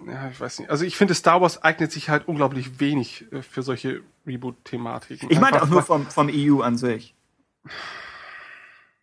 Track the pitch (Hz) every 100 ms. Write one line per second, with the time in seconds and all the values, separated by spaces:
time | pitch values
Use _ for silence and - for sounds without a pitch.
0 | 110 127 135 131 127 - - 147 175 -
1 | 202 170 - 175 180 - 160 160 156 -
2 | - 147 - 151 139 135 127 127 143 147
3 | 117 - - 139 131 - 131 123 135 127
4 | - _ - 127 127 120 - 123 117 120
5 | - - - 160 269 143 143 160 143 156
6 | 135 - 147 151 143 139 120 120 123 110
7 | - _ _ _ _ _ - - - -
8 | - - - - - - - - _ _